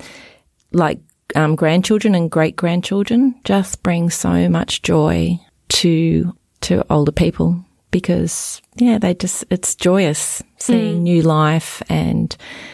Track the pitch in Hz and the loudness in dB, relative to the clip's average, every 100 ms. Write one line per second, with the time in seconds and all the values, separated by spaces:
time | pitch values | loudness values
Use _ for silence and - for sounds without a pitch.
0 | - - - _ _ _ _ 175 156 - | -10 -20 -20 _ _ _ _ 0 0 -2
1 | _ _ - 147 156 156 160 170 185 214 | _ _ -6 0 0 2 2 2 2 0
2 | 214 185 165 160 160 - 170 175 - 196 | 2 2 0 0 0 0 -2 -2 -2 -2
3 | 202 233 269 247 - 196 190 - 180 170 | 0 2 2 0 -2 -2 -2 -4 -2 0
4 | 170 - 180 175 175 165 - - - 165 | 0 -2 0 2 2 0 -2 -6 0 2
5 | 156 170 170 175 _ _ - - 175 160 | 2 2 0 -2 _ _ -4 0 2 2
6 | 165 165 175 - _ - - 180 - 151 | 2 0 0 -6 _ -12 -2 0 2 2
7 | 147 151 170 - 170 175 - _ - 180 | 2 2 0 2 0 0 -6 _ -4 -4
8 | 185 175 170 - - - _ - 240 220 | 0 -2 -2 -4 -10 -12 _ 0 2 2
9 | 190 180 185 - - 185 - - 180 190 | 0 -2 -4 -6 -4 -4 -4 -2 2 2
10 | 170 151 - - - - - 233 214 170 | 2 0 -4 -8 -12 -12 0 0 0 -2
11 | 170 175 160 156 151 160 - - - 165 | 2 2 4 2 2 0 -2 -12 -4 -2
12 | 165 - 165 - - - - | 0 0 -2 -6 -18 -18 -18